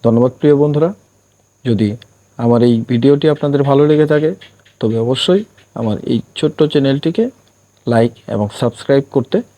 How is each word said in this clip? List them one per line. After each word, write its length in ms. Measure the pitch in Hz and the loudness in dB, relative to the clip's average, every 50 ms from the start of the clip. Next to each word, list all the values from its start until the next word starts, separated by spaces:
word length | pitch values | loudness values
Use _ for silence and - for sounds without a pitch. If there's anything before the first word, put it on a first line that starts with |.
| - | 2
ধন্যবাদ 280 | 117 113 117 123 127 | 2 2 2 2 0
প্রিয় 240 | 123 _ - 147 147 | -2 _ 2 2 4
বন্ধুরা, 380 | 139 147 151 143 151 156 175 208 _ _ _ _ _ _ _ _ _ _ _ _ _ _ | 4 2 0 0 0 -2 -2 -4 _ _ _ _ _ _ _ _ _ _ _ _ _ _
যদি 300 | 127 113 98 110 101 107 117 - _ _ _ _ _ _ | -4 0 0 0 -2 -4 -8 -14 _ _ _ _ _ _
আমার 260 | - 120 120 120 120 120 | -4 0 2 2 4 4
এই 200 | 123 120 113 113 | 2 2 0 0
ভিডিওটি 420 | - 123 117 120 139 143 143 151 156 | -2 -2 2 4 2 2 4 2 -2
আপনাদের 340 | 147 143 - 143 143 139 143 | 0 0 -2 -2 0 0 0
ভালো 240 | 139 139 139 147 | 2 2 2 4
লেগে 180 | 151 151 151 151 | 4 4 2 2
থাকে, 300 | 147 156 151 156 156 190 185 - - _ _ _ _ _ _ | 2 2 0 0 -2 -4 -6 -16 -20 _ _ _ _ _ _
তবে 180 | - 110 110 | -4 -2 -2
অবশ্যই 460 | 113 113 120 131 131 - - 180 202 220 _ _ _ _ _ _ | -2 -2 -2 -2 -2 0 0 0 0 -2 _ _ _ _ _ _
আমার 240 | - 117 110 107 - | -6 -4 -4 -4 -4
এই 220 | - - - - - _ _ | -4 -4 -4 -4 -4 _ _
ছোট্ট 280 | - - 151 151 - 156 | -4 -4 -4 0 0 -2
চ্যানেলটিকে 680 | 147 - 147 135 135 135 143 - 160 175 - 226 262 - _ _ _ _ _ _ _ _ _ _ | 0 0 0 0 0 -2 -2 -2 -4 -2 -2 -4 -4 -6 _ _ _ _ _ _ _ _ _ _
লাইক 240 | 123 117 117 117 117 117 - _ | -2 0 2 0 0 -2 -8 _
এবং 200 | - 120 104 104 104 - - | -8 -4 -4 -4 -4 -4 -4
সাবস্ক্রাইব 440 | 127 120 - - - - 139 139 135 _ | -4 -4 -4 -6 -2 0 0 0 0 _
করতে 300 | - 139 117 _ - 214 240 _ _ | -4 -4 -2 _ -4 -4 -4 _ _